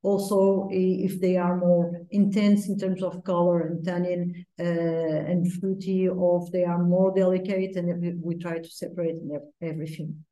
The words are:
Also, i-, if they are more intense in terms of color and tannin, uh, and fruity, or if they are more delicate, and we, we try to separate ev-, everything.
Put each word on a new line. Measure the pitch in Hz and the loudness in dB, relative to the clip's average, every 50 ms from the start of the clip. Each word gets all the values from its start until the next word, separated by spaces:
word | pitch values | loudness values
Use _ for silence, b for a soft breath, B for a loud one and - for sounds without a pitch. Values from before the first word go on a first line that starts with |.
| - | 2
Also, | 196 202 196 196 - 208 196 196 196 196 190 196 196 | 2 0 0 0 2 2 4 4 4 4 2 0 -2
i-, | 190 185 185 185 185 185 185 | 0 0 2 2 2 2 0
if | 185 185 - | -2 -2 0
they | - 180 185 | 0 2 2
are | 180 180 175 180 | 2 2 2 0
more | 180 180 175 175 175 175 175 175 170 - - | 2 4 4 4 4 4 0 -2 -8 -10 -4
intense | - 202 196 196 185 214 208 202 208 202 202 190 | 2 2 2 4 4 4 6 6 4 4 2 -2
in | 196 202 | -4 -2
terms | 190 190 185 185 185 | 0 -2 -2 -2 -2
of | 180 175 180 - | -6 -6 -6 -4
color | - 180 175 175 175 175 170 165 | 0 2 2 4 4 4 2 0
and | 160 170 151 160 | -2 -4 -4 -4
tannin, | 180 175 175 180 180 180 175 175 175 175 175 - _ _ - | -4 -2 -2 -2 -2 -2 -2 -4 -4 -6 -10 -16 _ _ -6
uh, | 175 | -4
and | 175 170 170 170 165 165 165 165 160 156 151 - - 180 175 165 180 - | -2 0 0 0 0 0 0 -2 -2 -2 -2 -2 0 0 0 0 0 -2
fruity, | - 190 190 190 190 180 185 190 185 185 | -2 -4 -4 -4 -4 -4 -2 0 2 2
or | 185 185 185 180 175 175 180 175 | 0 0 2 2 2 2 2 0
if | 175 175 | -2 -2
they | 185 180 | -2 0
are | 175 175 175 175 | 0 0 0 2
more | 175 175 185 190 190 190 | 2 4 4 4 4 4
delicate, | 190 190 185 185 185 185 190 196 190 190 190 190 | 4 2 2 2 0 -2 -2 -2 -2 -2 -4 -4
and | 185 175 175 175 175 | -4 -2 -2 -2 -2
we, | 175 175 175 175 165 | -4 -4 -6 -6 -6
we | 170 170 | -6 -6
try | 170 170 175 165 165 | -6 -6 -6 -6 -8
to | 165 165 | -8 -12
separate | - - - - 175 175 170 165 160 165 - - 147 | -14 -12 -12 -10 -8 -4 -4 -4 -4 -6 -8 -10 -10
ev-, | 147 - - _ _ 170 | -10 -12 -14 _ _ -10
everything. | 165 156 160 151 156 156 - 156 156 156 151 - _ | -8 -8 -8 -8 -8 -8 -10 -10 -10 -10 -12 -16 _